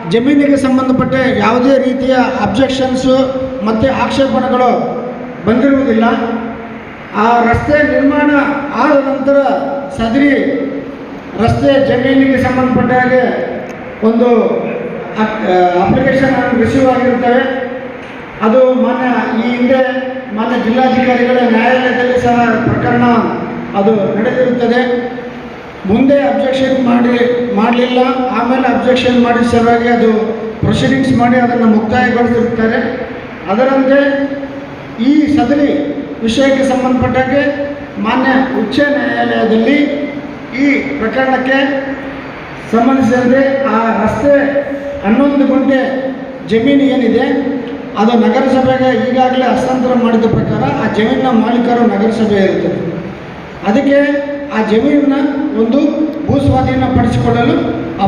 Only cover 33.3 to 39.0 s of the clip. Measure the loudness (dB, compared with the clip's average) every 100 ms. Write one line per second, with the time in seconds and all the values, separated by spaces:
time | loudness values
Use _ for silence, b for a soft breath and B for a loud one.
33.3 | -10 -4 0 2 2 4 2 2 0 -4
34.3 | -6 -10 -12 -14 -14 -12 -2 0 2 2
35.3 | 0 0 0 0 -2 -4 -8 -10 -6 -4
36.3 | 0 2 2 0 0 0 0 0 0 0
37.3 | 0 0 -2 -6 -8 -10 -6 -2 0 0
38.3 | 0 0 -2 -2 0 0 0